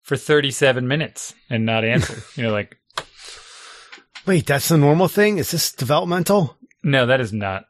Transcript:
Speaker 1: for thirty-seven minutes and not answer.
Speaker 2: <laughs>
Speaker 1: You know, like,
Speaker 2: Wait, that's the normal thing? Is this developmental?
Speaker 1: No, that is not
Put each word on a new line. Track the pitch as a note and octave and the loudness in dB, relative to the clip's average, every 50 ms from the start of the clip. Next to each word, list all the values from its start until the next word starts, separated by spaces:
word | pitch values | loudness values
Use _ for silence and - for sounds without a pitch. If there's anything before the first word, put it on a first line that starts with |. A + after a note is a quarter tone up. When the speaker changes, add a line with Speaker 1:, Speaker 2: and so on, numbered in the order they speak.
Speaker 1:
for | _ - C#3+ | _ -4 -6
thirty-seven | C3 - - D#3 D3+ C#3+ C#3 B2 - D3 C3+ C3 B2 B2 B2 | -6 0 2 2 2 2 0 -2 0 2 2 2 2 -2 -2
minutes | C3+ D#3 D#3 - _ - - - - _ _ _ | -2 -4 -4 -6 _ -14 -16 -16 -18 _ _ _
and | B2+ A2+ A2+ | -4 -2 0
not | A2+ A2+ A2+ A2 | 0 0 0 0
answer. | A2+ A#2 B2+ - - - - G#2+ - | 0 0 0 0 -2 -6 -14 -16 -18
Speaker 2:
<laughs> | - | -12
Speaker 1:
You | - A#2+ | -6 -4
know, | A2+ G#2+ | -2 -2
like, | G#2 G#2 - - _ _ _ _ - - _ _ - - - - - - - - - - - - - - - - - _ _ _ - - | -4 -4 -8 -14 _ _ _ _ -14 -14 _ _ -20 -20 -20 -20 -20 -20 -20 -20 -20 -20 -20 -20 -20 -20 -20 -20 -20 _ _ _ -12 -2
Speaker 2:
Wait, | - F#3+ E3+ - | 0 0 0 2
that's | - C#3+ C#3 - - | 0 -2 -2 0 2
the | E3+ D#3+ | 4 4
normal | C#3+ C#3+ D3+ E3 F#3 E3 | 6 6 4 4 2 0
thing? | - - G#3 G#3+ G#3 F#3 | 2 2 2 2 2 0
Is | - - | -4 -4
this | - E3 - - - | -2 -4 -4 -4 -4
developmental? | - - A2+ D3 D#3 F#3 F3 F3 F#3 E3+ - G3 G#3 F3 B2+ - _ - _ _ _ _ | -6 -4 0 0 0 0 0 -2 -2 0 2 2 2 2 0 -4 _ -20 _ _ _ _
Speaker 1:
No, | D#3+ C#3 C3+ B2+ | 0 2 2 2
that | A#2 C3 C3 | 4 2 0
is | B2+ A2 G#2+ | 0 -2 -4
not | G#2+ G2+ G2 F#2+ F#2+ - _ | -6 -4 -4 -6 -6 -10 _